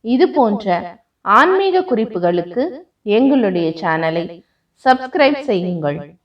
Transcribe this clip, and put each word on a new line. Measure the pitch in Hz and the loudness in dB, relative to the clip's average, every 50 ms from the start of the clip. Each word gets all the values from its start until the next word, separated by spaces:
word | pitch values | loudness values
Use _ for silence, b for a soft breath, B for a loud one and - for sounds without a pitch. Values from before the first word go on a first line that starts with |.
இது | - 226 247 247 349 269 | -2 -2 2 2 2 2
போன்ற | 277 302 254 220 202 208 214 196 175 170 180 175 170 _ _ _ _ _ | 2 2 2 2 0 -2 -2 -2 -2 -2 -4 -10 -16 _ _ _ _ _
ஆன்மீக | _ - 202 233 285 349 381 381 392 381 359 370 | _ 4 4 4 6 4 2 0 0 0 0 0
குறிப்புகளுக்கு | 370 370 254 208 226 220 - 180 175 175 175 175 165 175 175 240 269 359 247 302 370 _ _ _ _ | 0 0 -2 -2 -2 -4 -4 -2 0 0 0 0 -4 -4 -4 -4 -4 -4 -6 -14 -20 _ _ _ _
எங்களுடைய | 214 202 226 262 277 - 269 226 196 180 175 165 160 | 0 2 2 4 4 4 2 2 0 0 0 -2 -2
சேனலை | 160 165 160 170 160 160 165 160 160 170 170 170 170 170 _ _ _ _ _ _ _ _ _ | -4 -2 -2 -2 -2 0 0 -2 -2 -4 -6 -6 -12 -18 _ _ _ _ _ _ _ _ _
சப்ஸ்கிரைப் | 262 254 254 262 254 - 339 285 269 285 269 | 0 0 0 -2 -6 0 2 2 2 2 0
செய்யுங்கள். | 294 277 214 180 180 180 180 170 151 143 147 151 143 151 175 _ | -2 -2 -2 -2 -2 -4 -6 -4 -4 -4 -4 -6 -12 -16 -20 _